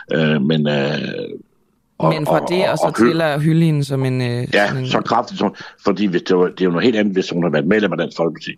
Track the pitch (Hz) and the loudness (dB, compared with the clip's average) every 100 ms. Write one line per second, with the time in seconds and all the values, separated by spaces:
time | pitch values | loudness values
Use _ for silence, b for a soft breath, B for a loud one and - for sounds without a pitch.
0 | B - 78 76 69 80 73 71 69 69 | B 0 2 2 2 2 0 0 -2 -4
1 | 65 50 50 - - _ _ _ _ - | -6 -8 -8 -12 -18 _ _ _ _ -2
2 | 160 156 151 160 143 180 190 160 170 165 | 0 0 0 0 0 0 0 0 0 2
3 | 208 165 160 147 156 160 165 151 139 139 | 2 4 0 2 2 4 4 2 -2 -2
4 | 131 127 123 120 123 101 104 135 131 120 | -2 -2 -2 -4 0 0 0 -2 -2 -2
5 | - 117 - 95 101 - B B - 95 | 0 -2 -2 -2 -4 -4 B B -2 0
6 | 104 85 - 92 90 - 92 85 110 107 | 0 0 0 2 2 0 0 2 2 2
7 | 104 92 90 85 85 76 73 107 101 82 | 0 0 -2 0 0 0 2 2 2 -2
8 | 80 - 82 - - | -4 -2 -4 -4 -12